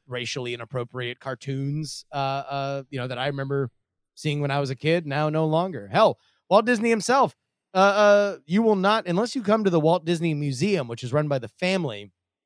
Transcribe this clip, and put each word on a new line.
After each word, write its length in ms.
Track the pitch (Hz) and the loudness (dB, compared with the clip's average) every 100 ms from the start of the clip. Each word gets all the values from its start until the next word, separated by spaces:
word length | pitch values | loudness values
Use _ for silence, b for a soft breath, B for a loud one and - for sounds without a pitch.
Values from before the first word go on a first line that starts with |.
| - | -12
racially 460 | 123 120 139 123 120 | -10 -8 -8 -8 -10
inappropriate 640 | 113 131 120 127 120 123 | -8 -8 -8 -8 -10 -10
cartoons, 840 | 135 131 139 135 139 151 151 - - | -12 -10 -8 -6 -4 -6 -8 -12 -10
uh, 40 | 143 | -6
uh, 680 | 135 139 135 139 139 139 131 | -4 -6 -6 -8 -6 -8 -10
you 100 | 135 | -8
know, 80 | 127 | -8
that 120 | 123 | -6
I 80 | 139 | -6
remember 420 | 139 135 139 131 _ _ _ _ - | -4 -4 -2 -4 _ _ _ _ -8
seeing 260 | 156 147 | -4 -2
when 80 | 143 | -2
I 80 | 143 | -2
was 120 | 135 | -4
a 40 | 131 | -4
kid, 300 | 156 175 151 | 0 0 0
now 240 | 139 151 | -2 0
no 160 | 156 160 | 0 0
longer. 420 | 160 190 139 101 | 0 -2 -6 -2
Hell, 260 | 175 214 - _ _ - | 2 2 2 _ _ 2
Walt 160 | 196 226 | 4 4
Disney 240 | 233 233 | 2 2
himself, 460 | 226 180 269 214 - _ _ _ 190 | 0 2 2 2 -2 _ _ _ 2
uh, 20 | |
uh, 600 | 196 202 208 208 202 185 - | 4 6 6 6 4 -4 -2
you 140 | 196 | 2
will 120 | 226 196 | 4 4
not, 300 | 190 220 180 | 4 2 0
unless 280 | 175 240 269 | 0 0 -2
you 80 | |
come 200 | 202 220 | 0 2
to 60 | 196 | 4
the 100 | 170 | 2
Walt 240 | 156 175 | 4 2
Disney 300 | 160 170 165 | 0 -2 0
Museum, 540 | 147 147 127 196 185 120 | -2 -2 -2 0 0 -2
which 160 | 117 | -8
is 100 | 123 | -4
run 140 | 147 151 | -2 0
by 100 | 139 | -2
the 100 | 113 | -6
family 640 | - 180 190 147 101 101 _ _ _ | -6 -2 0 -2 -8 -14 _ _ _